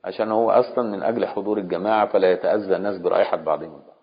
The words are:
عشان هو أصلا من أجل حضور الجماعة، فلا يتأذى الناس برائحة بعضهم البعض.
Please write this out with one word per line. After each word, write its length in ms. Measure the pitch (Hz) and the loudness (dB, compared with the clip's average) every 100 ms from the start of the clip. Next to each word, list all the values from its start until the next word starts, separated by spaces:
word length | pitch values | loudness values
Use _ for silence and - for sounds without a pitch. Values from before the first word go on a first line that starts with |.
عشان 260 | 92 95 110 | -10 -4 0
هو 200 | 110 113 | 2 4
أصلا 320 | 104 127 - | 4 2 -2
من 180 | 117 98 | -4 -4
أجل 240 | 76 117 95 | -2 -2 -2
حضور 320 | - 101 104 | -4 -4 -4
الجماعة، 540 | 92 85 101 110 104 | -2 -4 0 2 2
فلا 200 | 101 92 | 4 4
يتأذى 440 | 90 - 107 98 90 | 4 2 0 0 -2
الناس 220 | 101 95 | -2 -2
برائحة 380 | 87 90 - 87 | 0 2 0 -2
بعضهم 380 | 80 76 80 | -2 -4 -4
البعض. 220 | 71 - _ | -16 -20 _